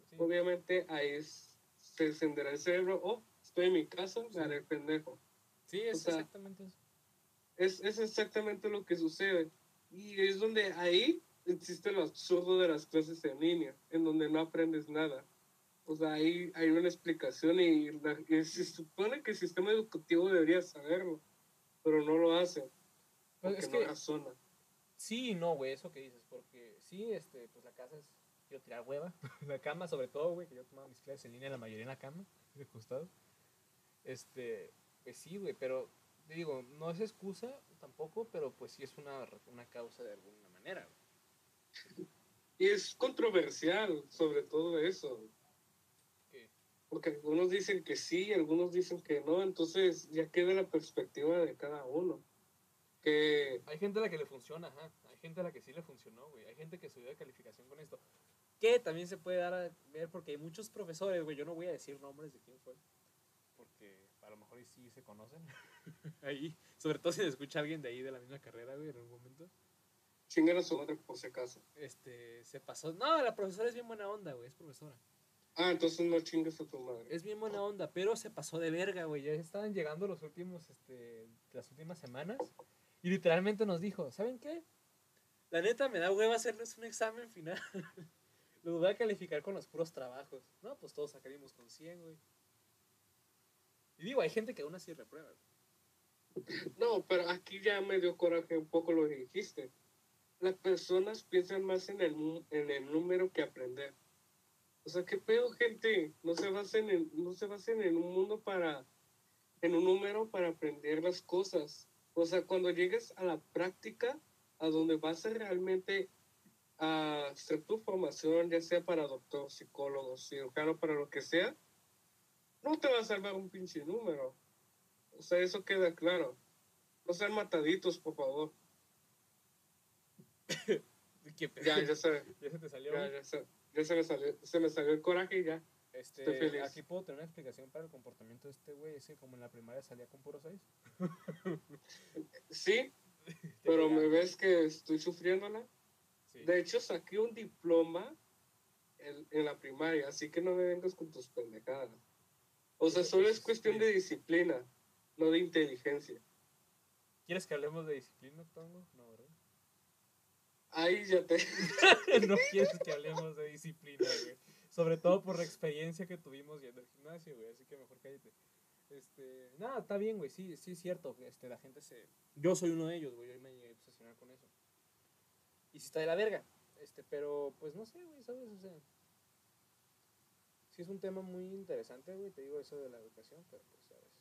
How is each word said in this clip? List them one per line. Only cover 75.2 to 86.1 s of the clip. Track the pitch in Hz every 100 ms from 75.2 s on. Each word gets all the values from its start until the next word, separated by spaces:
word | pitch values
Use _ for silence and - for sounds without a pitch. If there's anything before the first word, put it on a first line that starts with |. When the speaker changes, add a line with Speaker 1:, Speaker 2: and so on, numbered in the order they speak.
| _ _ _ -
Speaker 2:
Ah, | 180
entonces | 165 165 - 170
no | 165
chingues | 160 165 160 156
a |
tu | 156 143
madre. | 127 117 117
Speaker 1:
Es | 165
bien | 190 214
buena | 220 202
onda, | 202 202 156
pero | 175 196 214
se | -
pasó | - 156 160
de | 165
verga, | 165 190 180
güey. | 160 147
Ya | 143
estaban | 156 160 202 214
llegando | 190 151 160 196
los | 165
últimos, | 156 170 185 175 160
este, | 131 - 127 117 113 113 113 _
las | 127 -
últimas | 131 160 175
semanas. | 127 127 165 262 - - - _ _ _
Y | 175
literalmente | 190 175 170 196 208 214
nos | 170
dijo, | 202 185 143
"¿Saben | - 226 254
qué? | 285 339 320 _ _ _ _ _ _ _ -
La | 170
neta | 190 233 277
me | 196
da | 175